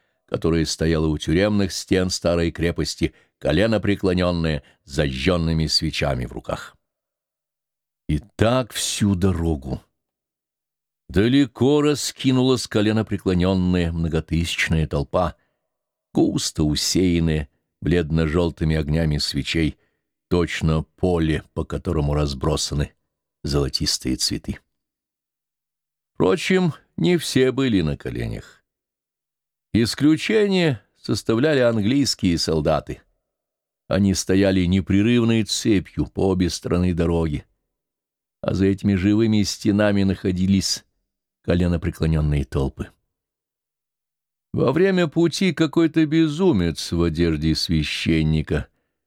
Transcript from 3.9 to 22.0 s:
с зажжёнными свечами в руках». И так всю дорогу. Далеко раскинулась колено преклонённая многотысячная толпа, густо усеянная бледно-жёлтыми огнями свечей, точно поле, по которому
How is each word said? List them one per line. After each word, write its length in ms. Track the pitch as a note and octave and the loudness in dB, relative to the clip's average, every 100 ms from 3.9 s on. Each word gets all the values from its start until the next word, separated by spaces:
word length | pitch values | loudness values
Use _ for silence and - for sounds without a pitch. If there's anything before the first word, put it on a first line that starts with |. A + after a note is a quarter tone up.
| G2 F#2+ F2+ F2+ F2 D#2+ D2+ - _ | 0 0 0 0 0 -2 -4 -8 _
с 120 | - | -8
зажжёнными 760 | C#2 C#2+ B1+ D#2 F2 E2 D#2+ D#2 | -2 -2 0 0 0 0 0 0
свечами 580 | - D#2+ - C#2+ C2 B1 | -2 -4 -4 -2 -2 -6
в 60 | |
руках». 440 | - - - - _ _ _ _ _ _ _ _ _ _ _ _ _ - | -10 -8 -10 -10 _ _ _ _ _ _ _ _ _ _ _ _ _ -6
И 100 | D2 - | -6 -4
так 380 | - A2 C3 A#2+ | 0 2 2 -4
всю 420 | - - - G2+ | -8 -6 0 0
дорогу. 640 | F#2 F#2+ E2 E2 D2 C2 B1+ _ _ _ _ _ _ _ _ _ _ _ _ - | 2 0 0 -2 -2 -4 -10 _ _ _ _ _ _ _ _ _ _ _ _ -4
Далеко 720 | F2+ A2+ C#3 C#3 - B2 D3 | 2 4 4 2 2 2 4
раскинулась 840 | D3 C#3+ - - C3 B2+ C3 B2 - | 2 0 -4 -2 0 2 2 0 0
колено 380 | A2 G#2+ A2 | 0 2 0
преклонённая 880 | G#2+ G2 F#2+ F2+ F2+ F#2+ F2+ F2+ E2+ | -2 -2 0 2 2 2 2 2 0
многотысячная 960 | E2 E2 D#2+ - D#2+ E2+ - - D#2+ D2 | -2 -2 -2 -2 -2 -2 -4 0 0 0
толпа, 480 | D2 C#2+ F2+ F2 - _ _ _ _ _ _ _ | -4 -2 -2 -2 -6 _ _ _ _ _ _ _
густо 520 | - - - - - | 0 0 0 -6 -2
усеянная 840 | D2+ D2 - E2+ F#2 E2+ E2 D#2 D#2 _ _ _ | -2 0 -2 0 2 2 0 -2 -4 _ _ _
бледно-жёлтыми 920 | - F2 D2+ D#2+ D#2+ E2+ E2+ - D#2+ | -2 0 0 0 0 0 0 -2 -2
огнями 440 | D#2 D2 D#2 E2 D2 | -2 0 -2 0 -2
свечей, 600 | - D2 C2+ D#2+ D2+ - _ _ _ _ - | -4 -6 -4 -2 -2 -4 _ _ _ _ -2
точно 540 | F2 E2 - D#2+ D#2+ - - | -2 0 -2 0 0 -4 -4
поле, 480 | F#2 E2+ D#2+ D2 - | -2 0 0 -2 -4
по 80 | - | -10
которому 500 | D#2+ D2 F#2+ D#2 | -8 -8 -4 -2